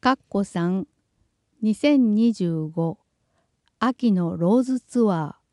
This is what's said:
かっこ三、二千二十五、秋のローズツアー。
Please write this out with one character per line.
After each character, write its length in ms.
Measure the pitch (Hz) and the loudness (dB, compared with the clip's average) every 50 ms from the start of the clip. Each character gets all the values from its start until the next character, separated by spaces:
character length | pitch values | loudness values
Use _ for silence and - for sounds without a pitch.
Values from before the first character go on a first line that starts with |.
か 120 | - 254 | 2 0
っ 60 | 269 - _ _ | 0 0 _ _
こ 160 | - 202 202 | -4 -4 -4
三、 420 | - - 180 170 175 185 190 - _ _ _ _ _ _ _ _ _ _ _ _ _ _ _ | -4 -4 -4 -2 -2 -2 -4 -6 _ _ _ _ _ _ _ _ _ _ _ _ _ _ _
二 140 | - 214 214 | -4 -4 -2
千 400 | - - 294 294 277 254 220 208 | 0 2 2 4 4 4 2 2
二 180 | 214 233 233 | 2 2 2
十 360 | 220 - 185 170 165 160 156 156 | 0 0 -2 -2 -2 -4 -6 -6
五、 280 | 160 170 165 165 - _ _ _ _ _ _ _ _ _ _ _ _ _ _ _ _ _ | -4 -4 -4 -4 -4 _ _ _ _ _ _ _ _ _ _ _ _ _ _ _ _ _
秋 320 | - 247 247 _ - 233 | -4 -4 -2 _ 0 0
の 240 | 202 180 175 165 185 | 2 2 0 -2 -2
ロ 240 | 165 170 175 214 254 | -2 0 2 2 2
ー 20 | |
ズ 160 | 254 254 262 247 | 0 0 -4 -6
ツ 220 | _ _ - 247 233 208 | _ _ -2 0 0 2
ア 300 | 185 165 156 147 - _ | 0 -2 -4 -6 -10 _
ー。 40 | _ _ | _ _